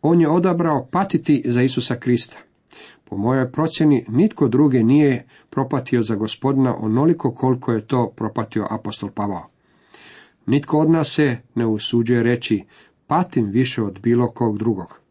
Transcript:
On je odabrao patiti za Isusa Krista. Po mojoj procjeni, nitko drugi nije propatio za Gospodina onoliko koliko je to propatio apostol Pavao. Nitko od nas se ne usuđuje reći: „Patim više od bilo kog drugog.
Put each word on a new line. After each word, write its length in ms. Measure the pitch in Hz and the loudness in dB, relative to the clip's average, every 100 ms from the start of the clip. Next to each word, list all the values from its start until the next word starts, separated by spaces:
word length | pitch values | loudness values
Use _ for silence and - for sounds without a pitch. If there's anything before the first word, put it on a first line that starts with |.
On 180 | 151 170 | 4 4
je 80 | 160 | 4
odabrao 600 | 170 180 170 170 143 - | 2 2 0 0 -2 -2
patiti 520 | 175 190 156 - 143 123 | -2 0 -2 2 0 2
za 160 | 120 | 0
Isusa 320 | 131 127 113 | 0 0 -4
Krista. 440 | 123 - 120 - - _ _ _ - - - | -4 0 0 0 -16 _ _ _ -20 -20 -20
Po 120 | _ 95 | _ -6
mojoj 360 | 107 131 127 | -2 0 -2
procjeni, 520 | 139 160 - 156 135 - | -2 -4 2 2 2 0
nitko 400 | 117 208 - 135 | 0 0 2 0
drugi 360 | - 151 127 | 4 4 4
nije 420 | 113 143 147 120 - _ _ | 4 4 4 0 -6 _ _
propatio 520 | - 131 139 123 123 | -6 -4 -4 -2 -2
za 120 | 107 | 0
Gospodina 640 | 107 107 - 135 135 131 110 | -2 -4 -4 -2 2 0 0
onoliko 580 | 110 113 156 165 135 | -2 2 2 2 -2
koliko 380 | 123 131 127 131 | -2 -2 0 -2
je 140 | 113 107 | -4 -2
to 260 | 131 113 - | -2 -2 -4
propatio 500 | 110 113 107 110 101 | -6 -6 -6 -4 -4
apostol 400 | 110 107 - 101 | -6 -8 -10 -12
Pavao. 380 | - 104 92 - _ _ _ _ - - - - _ - | -8 -6 -6 -12 _ _ _ _ -20 -20 -20 -20 _ -2
Nitko 320 | 139 143 151 | -2 0 0
od 120 | 156 | 2
nas 240 | 165 151 | 2 2
se 220 | - 147 123 _ | 0 0 0 _
ne 120 | - 117 | -4 -2
usuđuje 560 | 107 - 120 117 123 | -2 -2 -2 2 2
reći: 420 | 117 120 - 104 - _ _ _ _ | 2 0 0 -4 -4 _ _ _ _
„Patim 440 | 156 180 - 107 | -2 0 -2 -2
više 320 | 104 127 - | 0 -2 -2
od 180 | 104 95 | -6 -4
bilo 280 | 117 120 123 | 0 2 0
kog 300 | - 117 104 | -2 -4 -2
drugog. 420 | 110 98 85 - _ | -2 -4 -8 -18 _